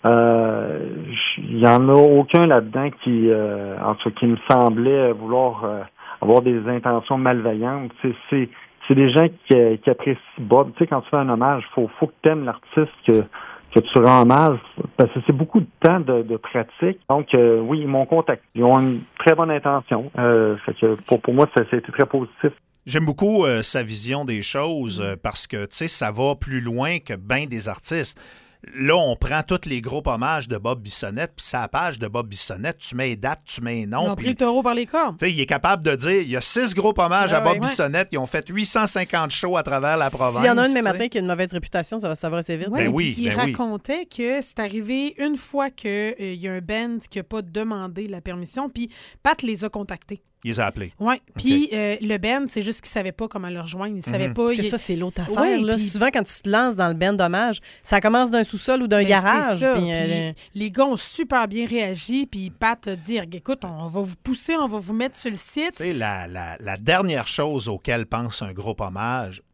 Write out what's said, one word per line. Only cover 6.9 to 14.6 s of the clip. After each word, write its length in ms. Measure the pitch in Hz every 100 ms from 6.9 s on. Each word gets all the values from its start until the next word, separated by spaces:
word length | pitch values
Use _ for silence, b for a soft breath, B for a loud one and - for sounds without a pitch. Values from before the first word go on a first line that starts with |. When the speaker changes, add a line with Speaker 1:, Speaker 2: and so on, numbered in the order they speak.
| 117 - 135
Speaker 1:
malveillantes. 760 | 131 123 113 107 120 139 127 -
C'est, 120 | 135 117 -
c'est, 200 | 139 123 B B _ -
c'est 80 | 135
des 140 | 135
gens 180 | 135 165 170 -
qui, 80 | 127
euh, 220 | 117 110
qui 120 | -
apprécient 300 | 123 - 127 - -
Bob. 340 | 110 120 139
Tu 60 | -
sais, 80 | 165
quand 140 | 143
tu 80 | -
fais 80 | 147
un 120 | 135
hommage, 340 | 117 127 139 - -
faut, 140 | 110 -
faut 80 | 156
que 60 | _
t'aimes 220 | 156 156 131
l'artiste 480 | 110 _ - 151 - -
que, 160 | 110 101 B B B B
que 60 | -
tu 180 | - 135
rends 220 | 120 127
hommage, 340 | 120 135 160 123